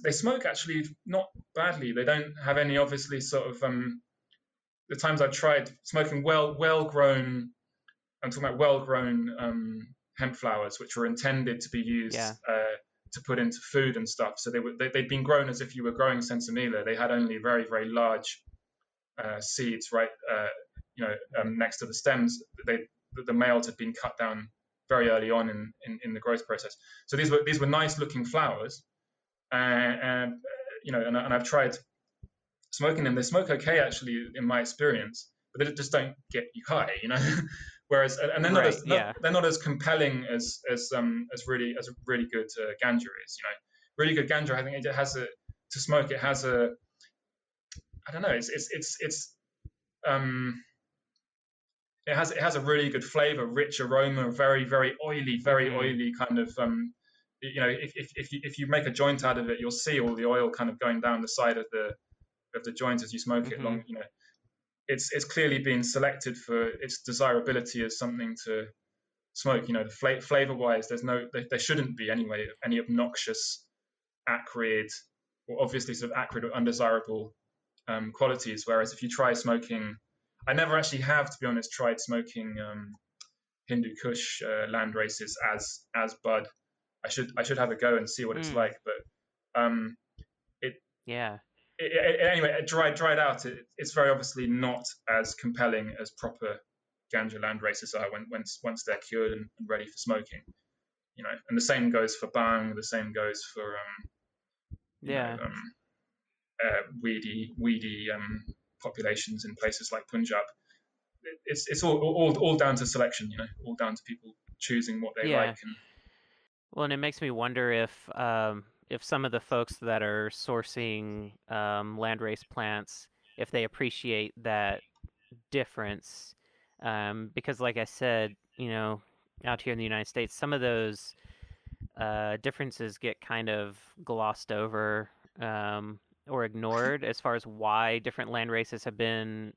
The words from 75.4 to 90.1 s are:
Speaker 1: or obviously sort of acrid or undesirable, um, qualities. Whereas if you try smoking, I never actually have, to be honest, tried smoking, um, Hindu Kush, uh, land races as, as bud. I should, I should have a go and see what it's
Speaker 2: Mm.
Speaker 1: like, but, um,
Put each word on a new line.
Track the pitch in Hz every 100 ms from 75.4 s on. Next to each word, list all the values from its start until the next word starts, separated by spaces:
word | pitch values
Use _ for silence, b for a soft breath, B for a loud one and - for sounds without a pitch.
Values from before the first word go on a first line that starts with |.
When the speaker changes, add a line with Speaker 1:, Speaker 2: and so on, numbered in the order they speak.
| -
Speaker 1:
or | -
obviously | 123 131 120
sort | 117 120
of | 127
acrid | 127 120
or | 117 123
undesirable, | 120 117 117 113 110 110 110 _ _ _ _ _ -
um, | 110 110
qualities. | 113 131 127 117 107
Whereas | 117 113 110
if | -
you | 120
try | - 127
smoking, | 120 120 117 - 113 107 107 _ _ _ _ -
I |
never | 143 160 156
actually | 151 135
have, | 131 151 139
to | -
be | 123
honest, | 117 -
tried | - 120 113
smoking, | - 117 117 117 110 107
um, | 107 104 104 104 _ - - _ _ _ -
Hindu | 120 113 107
Kush, | 123 117 - -
uh, | 113 107 110
land | 113 110
races | 110 107 - 104 - 110
as, | 107 - - _
as | 117 110 -
bud. | 113 110 101 _ _ _ _ _
I | -
should, | - 120 113
I |
should | 120 127
have | 123
a | 110
go | 120 117
and | 113
see | -
what | 117 110
it's | 160
Speaker 2:
Mm. |
Speaker 1:
like, | 127 110 - -
but, | 104 - _ _ _ _ 120
um, | 120 117 110 120 _